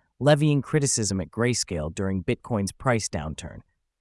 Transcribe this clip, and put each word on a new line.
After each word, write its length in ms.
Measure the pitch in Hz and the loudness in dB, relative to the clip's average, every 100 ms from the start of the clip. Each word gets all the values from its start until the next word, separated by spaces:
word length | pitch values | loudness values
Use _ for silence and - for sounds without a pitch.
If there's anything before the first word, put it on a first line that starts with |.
| _ - | _ -2
levying 420 | 127 151 151 143 | 4 4 4 2
criticism 600 | 123 156 139 - 104 98 | 2 0 2 0 0 -2
at 100 | 90 | -4
Grayscale 640 | - 120 117 - 87 76 | 0 0 0 -2 -4 -4
during 300 | 87 98 95 | -4 -2 -2
Bitcoin's 480 | 90 120 - 113 98 | -2 -4 -2 -2 -2
price 360 | - 135 117 - | -2 0 0 -2
downturn. 520 | 85 78 78 85 - - _ _ _ | -6 -6 -8 -12 -14 -20 _ _ _